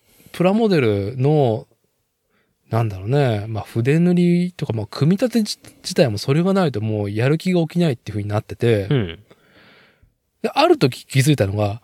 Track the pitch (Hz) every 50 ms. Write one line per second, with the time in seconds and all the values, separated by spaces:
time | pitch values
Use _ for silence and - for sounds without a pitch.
0 | _ _ _ _ _ - - - 175 185 202 226 233 208 180 151 123 107 101 101
1 | 98 104 131 127 131 147 156 151 135 117 107 - - _ _ _ _ _ _ _
2 | _ _ _ _ _ _ _ _ _ _ _ _ _ - 113 117 117 107 95 92
3 | 95 113 139 147 139 120 110 104 104 113 110 98 - - - 117 117 131 151 165
4 | 175 180 180 175 175 175 175 175 180 180 - - 151 - 113 110 104 - - -
5 | 139 165 202 - 262 226 - 233 208 - - - - - - _ - - 185 196
6 | 156 117 104 101 - 135 139 160 175 196 190 196 175 147 123 107 110 110 107 104
7 | 104 101 104 107 123 139 156 160 - 185 180 170 165 151 - 175 175 151 117 -
8 | - - 95 104 101 104 104 107 - - - - 117 120 110 101 95 104 147 123
9 | 98 82 82 - - _ - _ _ _ _ _ _ - - _ _ _ _ _
10 | _ _ _ _ _ _ _ _ - - - 285 302 359 339 262 156 131 - -
11 | - - - 135 123 156 143 - 101 95 98 104 104 101 101 117